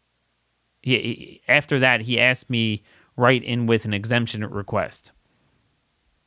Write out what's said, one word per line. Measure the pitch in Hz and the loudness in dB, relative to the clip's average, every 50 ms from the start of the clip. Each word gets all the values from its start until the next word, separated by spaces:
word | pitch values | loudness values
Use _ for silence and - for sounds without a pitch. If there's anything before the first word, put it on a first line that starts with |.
| _ _ _ _ _ _ _ _ _ _ _ _ _ _ _ _ - | _ _ _ _ _ _ _ _ _ _ _ _ _ _ _ _ -2
he, | 127 127 | 0 0
he, | 110 - 117 117 - - - - - _ - | 0 0 -4 -8 -8 -12 -20 -20 -12 _ 2
after | 127 147 143 - 151 135 | 2 2 2 2 0 2
that, | 131 131 123 113 107 | 4 2 2 2 0
he | 120 127 - | -2 0 2
asked | 120 127 127 - - - | 2 2 2 0 -4 -4
me | 127 117 113 110 107 101 _ _ _ _ _ _ - | -2 -2 0 0 -2 -6 _ _ _ _ _ _ -4
write | - 123 123 131 120 - | 2 4 4 4 4 0
in | - 120 120 120 | -2 -4 -2 0
with | 113 117 107 - | 2 2 2 0
an | 110 104 | -2 -4
exemption | 101 101 113 123 120 117 113 - 104 107 | -4 -2 0 0 0 -2 -2 -6 -8 -8
request. | - - 104 98 - - 101 87 - - - - - _ _ _ _ _ _ _ _ _ _ _ _ _ _ _ _ _ _ _ _ _ _ _ | -8 -8 -10 -8 -4 -4 -4 -4 -4 -6 -12 -12 -12 _ _ _ _ _ _ _ _ _ _ _ _ _ _ _ _ _ _ _ _ _ _ _